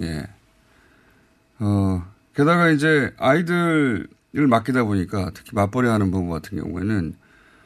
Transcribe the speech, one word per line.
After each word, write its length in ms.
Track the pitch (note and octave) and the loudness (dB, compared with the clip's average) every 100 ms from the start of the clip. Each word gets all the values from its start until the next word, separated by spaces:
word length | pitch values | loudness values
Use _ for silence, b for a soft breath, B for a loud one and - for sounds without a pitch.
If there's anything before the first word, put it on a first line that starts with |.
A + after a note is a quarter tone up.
예. 260 | E2+ D#2 - - _ _ b b b b b b b b _ - | -8 -8 -10 -16 _ _ b b b b b b b b _ -6
어, 440 | G#2 G2+ F#2+ F2+ F2+ - _ - | 0 0 0 -2 -6 -16 _ 0
게다가 340 | D3+ F3 E3 | 2 4 4
이제 440 | D3+ D#3 D3+ A#2 - | 4 2 2 0 0
아이들을 920 | B2 D#3 E3+ F3 E3+ D#3 C3+ G2 - _ _ | 2 2 2 0 2 2 0 -2 -6 _ _
맡기다 500 | - D3 A2+ A2+ B2+ | 0 2 2 2 0
보니까 480 | G#2+ G2 F2+ G2+ F#2 | 0 0 -2 -4 -6
특히 180 | - - | -8 -6
맞벌이 340 | G#2 G2+ B2+ A#2+ | -2 -2 0 0
하는 240 | A2 F#2+ | 2 0
부부 180 | F#2 F2 | 0 -2
같은 320 | D#2+ - D#2 | -6 -8 -10
경우에는 540 | E2 E2+ G2+ G#2 D#2 - b b b b | -8 -6 -2 -2 -4 -8 b b b b